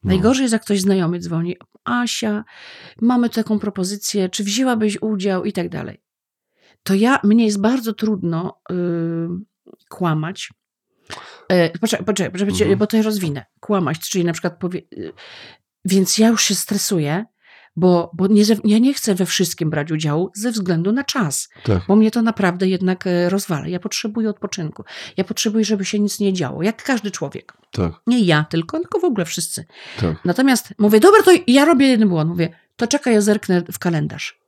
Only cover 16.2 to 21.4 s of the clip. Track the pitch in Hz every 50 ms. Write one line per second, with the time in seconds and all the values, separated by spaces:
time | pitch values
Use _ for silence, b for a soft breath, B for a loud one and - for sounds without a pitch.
16.2 | 220 226 226 214 - - 202 180 - - 208 202 - - 208 170 151 143 156 185
17.2 | 233 _ _ b b b b b b b b 165 165 180 180 175 165 165 - 165
18.2 | 190 190 214 208 208 208 226 202 - 214 208 226 240 269 285 - - 226 196 180
19.2 | 190 170 - - 190 160 - - 170 156 147 151 147 160 160 156 160 151 147 160
20.2 | 185 190 _ 202 208 247 226 220 190 175 175 160 170 196 220 262 277 - - 269
21.2 | 220 151 135 -